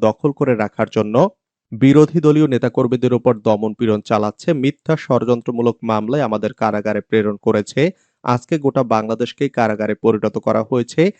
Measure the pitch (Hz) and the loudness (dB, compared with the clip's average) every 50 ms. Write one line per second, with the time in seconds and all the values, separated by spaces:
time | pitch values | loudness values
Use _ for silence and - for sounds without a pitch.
0 | 110 110 107 _ - 147 135 - 143 131 123 107 107 101 _ - 110 104 - 113 | 2 0 0 _ -2 -4 -2 -2 0 0 0 0 -2 -4 _ -4 -4 -4 -2 -2
1 | 107 107 110 123 175 202 - _ _ _ _ _ _ - 120 110 131 135 139 151 | -2 0 2 2 2 2 0 _ _ _ _ _ _ -14 -4 2 4 6 6 6
2 | 156 147 151 170 151 151 147 151 156 143 131 117 123 120 - - 131 120 127 120 | 6 4 4 2 2 2 4 4 2 2 0 0 -2 -2 -2 0 0 0 0 0
3 | 123 127 123 117 - 123 117 107 104 113 107 101 110 110 104 - 117 110 107 104 | 0 0 0 2 2 0 0 0 2 0 0 0 0 -4 -4 -2 0 0 0 0
4 | - - 117 104 104 107 - - - - 165 139 127 139 143 _ _ - 160 151 | -2 -2 -2 0 0 -2 -6 -6 -4 -2 -2 0 0 -2 -4 _ _ -4 -4 -2
5 | - - 131 117 113 120 120 120 - - 120 117 117 117 113 _ - 113 110 107 | -2 0 0 0 2 0 -2 -2 -2 -6 -4 -2 0 -2 -2 _ -2 -2 -2 -2
6 | 107 110 135 151 135 110 107 107 104 104 - - 120 107 104 104 101 107 104 104 | -2 -2 -2 -2 -2 -2 -2 -4 -4 -6 -6 -2 -2 -2 -2 -2 -4 -4 -4 -4
7 | - - - 110 101 104 104 101 - 113 107 107 101 - - 131 143 185 190 _ | -4 -2 0 0 0 0 -2 -4 -2 0 0 0 -2 -4 -2 -2 -2 -2 -2 _
8 | _ _ _ _ - - 123 123 - - 170 151 143 135 - 135 127 113 117 110 | _ _ _ _ -4 -2 -2 -2 -2 -4 -4 -2 -2 -2 0 0 0 0 0 -2
9 | 110 110 113 - 120 - - - 143 139 - 127 117 107 107 104 107 104 104 - | -2 -2 -4 -4 -6 -6 -6 -6 -6 -4 -2 0 0 0 0 -2 -2 -4 -4 -2
10 | - 113 110 104 110 107 - 107 - 110 110 113 110 - 135 123 120 123 - - | 0 0 0 2 0 -2 -4 -4 -2 -2 0 0 -2 -2 -2 -2 -2 -2 0 0
11 | 165 202 - _ | 0 0 0 _